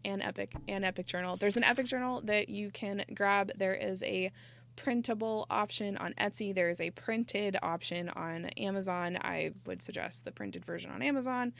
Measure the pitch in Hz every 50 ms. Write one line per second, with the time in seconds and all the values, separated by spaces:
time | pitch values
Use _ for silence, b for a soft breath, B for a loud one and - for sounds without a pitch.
0 | - 202 196 190 - - 202 - 202 202 - - - - 202 196 196 185 185 -
1 | 180 - - 180 180 180 180 190 202 208 202 233 - - 247 262 262 247 254 254
2 | 254 254 254 240 233 208 208 208 208 - 208 202 208 202 - - 220 202 202 202
3 | - - 104 - 202 196 202 202 196 196 - - 196 190 190 - - 196 190 185
4 | - - - 185 185 190 - B B B B B B B - - - 277 240 240
5 | 233 - 226 214 226 220 220 214 214 - - 208 208 208 - - 208 202 196 -
6 | - 175 - - - 208 202 - 220 196 190 185 175 170 175 175 165 170 - -
7 | - - 220 226 233 - - 202 208 202 196 - - 165 170 170 - - 175 175
8 | 175 175 - - 170 165 165 165 170 - - - - 196 196 196 185 185 180 180
9 | 175 175 180 - - - 175 160 156 156 - 190 - 180 180 180 - - - -
10 | - - - - - - - - 214 196 196 185 180 - 170 170 180 - - 208
11 | 240 285 285 269 247 262 254 247 240 240 240 B